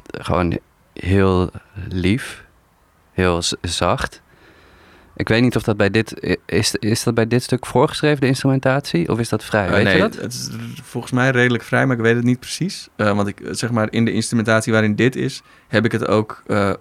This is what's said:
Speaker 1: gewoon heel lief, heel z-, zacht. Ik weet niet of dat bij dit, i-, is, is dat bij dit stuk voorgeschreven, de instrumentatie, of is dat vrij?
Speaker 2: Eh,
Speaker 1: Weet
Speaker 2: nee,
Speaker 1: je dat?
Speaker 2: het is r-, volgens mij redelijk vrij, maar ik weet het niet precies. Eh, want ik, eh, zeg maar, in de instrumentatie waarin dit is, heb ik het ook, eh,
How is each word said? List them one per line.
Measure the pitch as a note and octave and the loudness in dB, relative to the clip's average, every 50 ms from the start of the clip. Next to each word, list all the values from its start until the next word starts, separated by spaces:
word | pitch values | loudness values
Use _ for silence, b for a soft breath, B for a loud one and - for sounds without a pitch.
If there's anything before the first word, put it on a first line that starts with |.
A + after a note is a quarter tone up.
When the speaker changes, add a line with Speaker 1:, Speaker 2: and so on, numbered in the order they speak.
| - - | -10 -12
Speaker 1:
gewoon | - - - - - E2+ F2+ E2+ - - - _ _ _ _ _ _ | -14 -12 -4 -2 0 0 2 0 -2 -4 -6 _ _ _ _ _ _
heel | - - F2 F#2+ G2 G2 F#2+ F#2 F2+ F2+ - - G#2+ - _ _ F#2+ F2 - | -10 -2 0 2 4 4 4 4 2 2 0 -4 -10 -18 _ _ -14 -12 -8
lief, | F#2 F#2 E2+ F2+ G#2 C3 - - - - - - _ _ _ _ _ _ _ _ _ _ _ _ | -6 -2 0 0 0 0 -2 -8 -14 -16 -20 -20 _ _ _ _ _ _ _ _ _ _ _ _
heel | _ - F#2 F2+ F2 E2+ | _ 0 2 2 2 0
z-, | E2+ - - - | -2 -4 -6 -6
zacht. | - F2+ E2+ - F2+ F2 A2 C#3 - - - - _ b b b b b b b b b b b b b b b b b b | -6 -8 -4 -2 0 0 0 0 -2 -8 -8 -16 _ b b b b b b b b b b b b b b b b b b
Ik | - - - | -8 -2 0
weet | A2 A2+ | 2 4
niet | B2 B2 - | 4 2 2
of | A#2 - | 0 0
dat | - G#2+ G#2 | 0 0 2
bij | G#2 G2 | 2 2
dit, | G2 A2 A2 - - - - | 2 2 0 0 -6 -8 -2
i-, | - F2+ - - | -2 -2 -2 -2
is, | - - F#2 G#2+ - - | -2 -2 0 0 0 -2
is | - - G#2+ A2+ - - | -2 0 0 -2 0 0
dat | - A#2 | 0 0
bij | A#2 A2+ A2+ | 0 0 2
dit | A#2+ B2 - | 0 0 0
stuk | - C3 B2 - | 0 -4 -4 -4
voorgeschreven, | - - B2+ C#3 D#3 - - - D3+ D3+ C#3 | -2 2 2 2 2 0 0 0 0 2 2
de | C#3 B2+ | 2 0
instrumentatie, | C3+ - - C3+ C3+ C3 - C3 C3 C#3+ - - - E3+ E3 - | 0 2 2 0 0 2 2 0 0 0 -2 -2 -2 -2 0 0
of | - A2+ | 0 -2
is | A#2 - | 0 -2
dat | - G#2+ - | -2 -4 -4
vrij? | - - G#2+ G2+ | 0 0 0 2
Speaker 2:
Eh, | F2+ | 2
Speaker 1:
Weet | G2+ G2+ G2+ | 2 2 4
Speaker 2:
nee, | G2+ F#2+ | 4 4
Speaker 1:
je | F#2 | 4
dat? | F#2 - - | 2 0 -2
Speaker 2:
het | - - A2+ A#2+ | -6 -10 -10 -10
is | B2 B2+ C3+ | -10 -10 -10
r-, | B2 A2 A#2 A#2 B2 - - | -10 -10 -12 -12 -14 -16 -18
volgens | - - B2 A#2 - - | -10 -10 -10 -8 -2 0
mij | B2 B2 C3+ | 2 2 2
redelijk | B2+ B2 B2 B2 A#2+ A2+ - | 4 4 4 2 2 0 -2
vrij, | - C3 A#2+ C3 | -2 0 0 2
maar | C3+ B2+ | 2 0
ik | A#2 | 2
weet | A2+ A2+ A#2 | 2 2 2
het | A#2+ A#2+ | 4 2
niet | B2 B2 - | 0 0 0
precies. | - - - - D3+ F#3+ - - - - _ | -4 -10 -8 -6 -6 -6 -6 -10 -14 -18 _
Eh, | - G#2+ G#2 G2+ | -2 0 2 2
want | G#2 G2+ G2+ | 2 0 -2
ik, | - - | -4 -8
eh, | - - F#2 | -10 -10 -8
zeg | - - A2+ | -6 -4 -2
maar, | A#2+ A2+ G#2+ A2 | 0 0 0 0
in | - A2+ A#2 | 0 0 0
de | A2+ | 2
instrumentatie | - A2 A2 - - A#2 G#2+ A#2 A2+ A2 G#2+ - A2 | 2 0 -2 0 -2 -2 2 2 2 2 2 2 2
waarin | A2 G#2+ G#2+ G#2 | 2 2 2 2
dit | G2+ A2 B2+ B2+ | 2 2 2 2
is, | B2+ B2+ C3 - - b b b b b b | 0 -4 -6 -6 -8 b b b b b b
heb | - G#2+ A2 | 0 2 2
ik | A2+ | 2
het | - A2 - - | 0 0 0 2
ook, | G2+ G#2+ A2 - - - - - | 2 0 0 -2 -6 -14 -6 -4
eh, | A2 G#2 G2+ G2 F#2+ - | 0 0 0 0 -2 -4